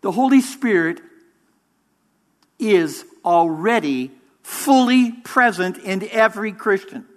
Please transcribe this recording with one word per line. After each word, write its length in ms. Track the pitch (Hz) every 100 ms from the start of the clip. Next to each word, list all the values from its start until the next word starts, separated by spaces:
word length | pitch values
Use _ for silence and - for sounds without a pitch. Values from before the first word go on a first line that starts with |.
| 202
the 60 |
Holy 280 | 185 262 269
Spirit 600 | 262 - 240 190 165 170 - _ _ _ _ _ _ _ _ _ _ _ _ _ _ _
is 440 | 220 190 160 139 - _
already 880 | 185 175 170 156 190 233 151 131 131 _ _ _
fully 680 | - - - 262 247 254 247
present 680 | 233 - - 240 175 180 180
in 300 | 196 190 214
every 400 | 226 220 214 214
Christian. 520 | 196 - 196 - 247 -